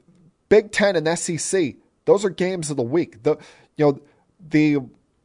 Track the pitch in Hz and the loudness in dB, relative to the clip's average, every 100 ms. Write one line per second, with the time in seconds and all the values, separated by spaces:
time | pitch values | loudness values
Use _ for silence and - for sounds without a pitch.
0 | _ _ _ _ - 208 214 - 202 180 | _ _ _ _ 2 2 2 -2 0 0
1 | 156 170 - 160 - 196 147 - _ _ | -2 -2 -4 -6 -4 -2 -2 -6 _ _
2 | - 196 202 165 185 185 151 139 117 165 | 2 2 2 -2 -4 -4 -6 -4 -2 -2
3 | 151 - 135 151 - - _ - 147 135 | -4 -4 -4 -4 -6 -20 _ 0 0 0
4 | - _ _ _ 156 151 151 143 123 _ | -6 _ _ _ -2 2 2 0 -4 _
5 | _ _ | _ _